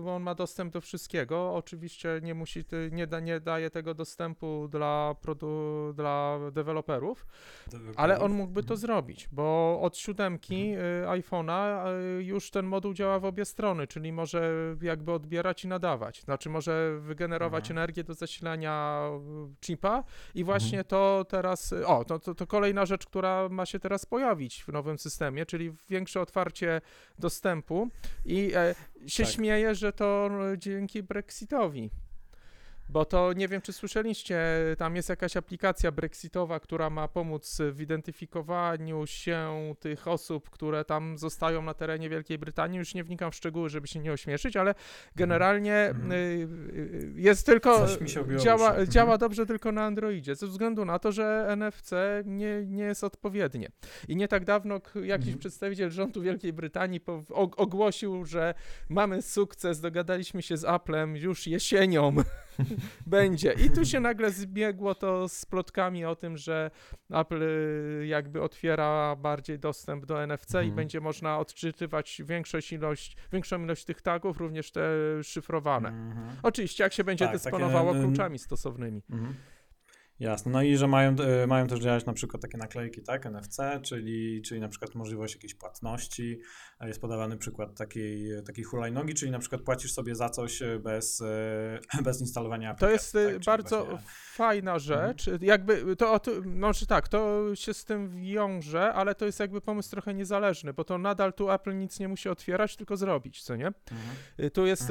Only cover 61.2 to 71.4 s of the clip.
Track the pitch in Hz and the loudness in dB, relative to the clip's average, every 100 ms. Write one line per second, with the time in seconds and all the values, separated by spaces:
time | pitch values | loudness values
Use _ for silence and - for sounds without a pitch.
61.2 | 170 175 - 165 - 196 196 165 143 143 | -4 -4 -2 -2 4 6 8 8 6 6
62.2 | 131 - - - 135 131 196 - - 190 | 2 0 -12 -2 -2 -2 -6 -10 4 6
63.2 | 196 170 156 120 294 330 302 277 240 220 | 6 6 4 10 10 10 8 4 2 2
64.2 | 220 185 196 190 214 190 202 190 196 185 | 0 0 -4 0 0 0 -2 0 0 0
65.2 | 185 - - 190 180 - 185 180 165 165 | 0 -6 -4 -4 -2 0 0 0 -4 -4
66.2 | 175 160 143 160 156 - - - _ 156 | -6 -8 -2 -2 -2 -6 -18 -18 _ 0
67.2 | 160 165 160 156 156 151 147 151 151 151 | 0 2 2 2 0 -2 -4 -4 -2 -2
68.2 | 143 147 156 - 165 156 151 151 151 143 | -2 -4 -4 -2 0 2 2 2 0 0
69.2 | 147 147 139 151 151 143 - 147 135 156 | -2 -2 -4 -4 -4 -4 -6 -8 -4 -4
70.2 | 147 143 - 180 170 - 156 165 156 151 | -2 -4 -2 2 2 0 -2 -2 -4 -4
71.2 | 160 151 | -2 -2